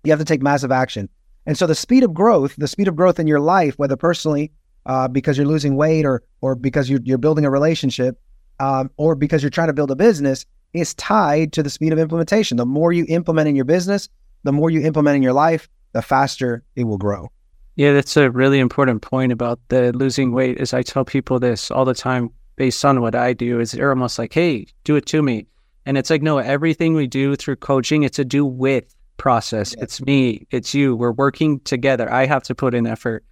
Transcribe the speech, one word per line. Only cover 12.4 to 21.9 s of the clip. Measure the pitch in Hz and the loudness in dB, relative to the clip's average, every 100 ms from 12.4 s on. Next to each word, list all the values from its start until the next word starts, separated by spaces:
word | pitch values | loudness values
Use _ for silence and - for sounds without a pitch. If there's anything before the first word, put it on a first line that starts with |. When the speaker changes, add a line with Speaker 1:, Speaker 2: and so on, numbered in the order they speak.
| 208 120 | 0 -2
Speaker 1:
The | 120 | 0
more | 143 170 | 0 2
you | 175 160 | 0 0
implement | 165 165 160 156 | -2 0 0 2
in | 139 | 0
your | |
business, | 131 180 180 202 - _ _ _ | 2 0 0 -4 -6 _ _ _
the | 143 | -2
more | 143 165 | 0 2
you | 160 | 2
implement | 156 156 147 143 | 0 2 2 2
in | |
your | 127 | 2
life, | 131 160 165 - _ _ | 4 2 0 -6 _ _
the | 117 | -8
faster | - 135 139 - 127 117 _ - | 0 0 0 -2 -4 -4 _ -6
it | |
will | 120 101 | -4 -2
grow. | 101 98 76 _ _ _ - - | -4 -6 -12 _ _ _ -12 2
Speaker 2:
Yeah, | 143 | 4
that's | 143 139 156 | 4 2 2
a | 135 | 4
really | 123 135 139 | 4 2 4
important | 127 - 131 113 | 2 2 0 0
point | - 131 131 | -4 -2 -2
about | 117 120 120 _ | -2 -4 -6 _
the | 131 123 | 2 2
losing | 123 135 127 131 | 0 -2 0 0
weight, | 123 131 123 | 0 -2 -2
is | 135 | -4
I | 127 | -4
tell | 127 135 | -2 -4
people | 131 135 - 127 | -2 -4 -2 0
this | 123 110 - | 0 -2 -4
all | - | -2
the | 131 | 0